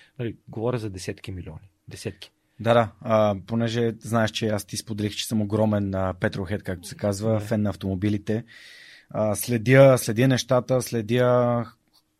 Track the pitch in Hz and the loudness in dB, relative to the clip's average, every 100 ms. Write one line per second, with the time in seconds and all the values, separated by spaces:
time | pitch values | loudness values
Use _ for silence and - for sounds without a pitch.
0 | _ - 117 - - - 113 123 107 95 | _ -10 -8 -10 -12 -6 -4 -4 -6 -10
1 | 92 98 - 92 82 80 - _ - - | -10 -12 -10 -12 -12 -16 -20 _ -20 -12
2 | - - - _ _ - 113 117 113 - | -12 -12 -20 _ _ -6 2 4 2 -2
3 | 117 110 107 98 - 113 117 117 117 110 | 0 4 4 0 -4 -4 -2 0 -2 -4
4 | 107 117 110 - 110 104 - 104 - 104 | -4 0 0 0 -2 -2 -4 -10 -8 -4
5 | 104 - - 110 101 107 107 104 98 95 | -4 -4 -4 -2 0 2 2 2 0 -2
6 | 95 92 110 101 92 101 - 92 87 - | -2 -2 -4 -4 -6 -6 -6 -10 -10 -6
7 | 104 98 110 110 104 113 104 92 98 95 | -4 -2 0 -2 0 0 0 -2 -4 -2
8 | 104 104 90 107 113 - - - - - | 0 -2 -2 -4 -4 -18 -20 -20 -20 -20
9 | _ - 107 101 - 120 104 131 135 127 | _ -4 -2 -2 -2 -2 4 8 8 8
10 | - 107 131 123 - 127 - 131 117 117 | 2 2 2 2 2 0 2 -2 0 -6
11 | 107 123 123 123 120 120 113 - _ _ | -2 2 4 4 2 0 -4 -12 _ _
12 | _ _ | _ _